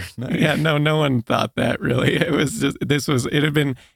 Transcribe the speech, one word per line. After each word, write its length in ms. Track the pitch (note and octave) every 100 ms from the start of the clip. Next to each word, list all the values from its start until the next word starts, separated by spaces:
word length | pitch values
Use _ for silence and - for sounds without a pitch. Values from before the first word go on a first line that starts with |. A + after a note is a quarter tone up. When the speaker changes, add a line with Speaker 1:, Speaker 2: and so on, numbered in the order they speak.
| F2+ -
Speaker 1:
no. 120 | A#2
Speaker 2:
Yeah, 260 | - D#3 D3
no, 220 | D#3 D3
no 200 | D3+ D#3
one 240 | D3 B2+
thought 340 | - B2+ - -
that, 260 | - -
really. 340 | D3+ B2 - C#3
<laughs> 120 | -
It 20 |
was 280 | C#3+ D3+ A3+
just, 160 | C#3 -
this 260 | A#2+ D3 -
was, 180 | C3+ -
it 180 | D#3
had 100 | D3+
been, 220 | D3 C#3+ B2+ -